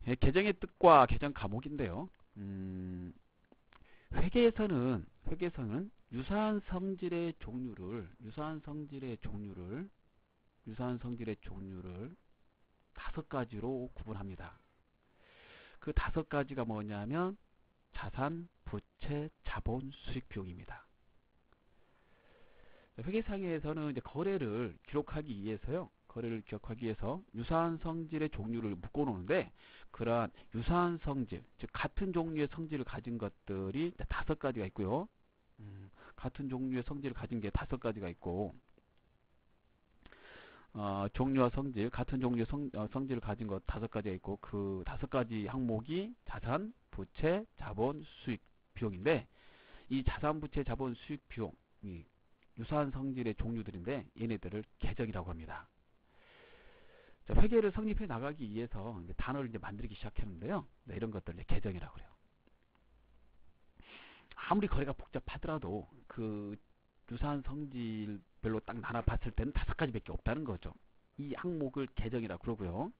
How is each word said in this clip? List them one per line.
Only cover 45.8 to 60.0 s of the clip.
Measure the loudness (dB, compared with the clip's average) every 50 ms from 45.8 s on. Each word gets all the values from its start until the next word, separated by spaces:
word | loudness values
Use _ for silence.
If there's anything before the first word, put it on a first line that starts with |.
| -2 -2 -4 -4 -4 -4 -8 _ _
자산, | -8 -8 -4 -2 0 0 0 0 -4 -8 -14 _ _
부채, | -8 -8 -8 -8 -4 0 2 2 2 2 -2 -6 _
자본, | -10 -8 -6 -2 0 0 0 0 -2 -10
수익, | -14 -18 -10 -4 -4 -4 -4 -6 -16 -20 _ _ _ _
비용인데, | -4 -4 -4 -4 0 2 2 2 2 0 -6 -20 -20 -20 -20 -20 -20 -20 -20 -20 -20 -6 -2
이 | -2 2
자산, | 4 2 2 4 0 0 0 0
부채, | -4 -2 -2 0 0
자본, | 0 0 0 0 -2 -4
수익, | -6 -6 -8 -8 -8 _ _
비용, | -4 -4 -4 -4 -4 -12 _ _ _ _
이 | -12 -10 -10 -10 -12 -16 _ _ _ _ -20 _ _ -20 -10 -10
유사한 | -4 0 2 2 2 2
성질의 | 0 -2 -2 -2 -2 0 0 -2 0
종류들인데, | 0 0 0 0 -2 -4 -6 -6 -6 -4 -2 -2 -4 -4 -8 _ -4
얘네들을 | -2 -2 -2 -2 -4 -4 -6 -6 -6 -8 -6 0
계정이라고 | 0 0 2 2 -2 -2 -2 -4 -4 -4
합니다. | -6 -8 -8 -8 -10 -10 -10 -14 _ _ _ _ _ _ _ _ _ -20 -20 -20 -20 -20 -20 -20 -20 -20 -20 -20 -20 -20 -20 -20 -20 -20 -20 -20 -20 _ -4
자, | 8 12 12
회계를 | 12 12 12 8 6 6
성립해 | 2 2 0 2 0 0 0
나가기 | -2 -2 -2 -2 -4 -4 -4 -6 -4
위해서 | -2 -2 -4 -2 -4 -4 -4 -4 -6 -8 -8
이제 | -8 -2
단어를 | -2 -2 0 0 -2 -2 -2
이제 | -4 -6
만들기 | -6 -6 -6 -6 -6 -6 -6
시작했는데요. | -6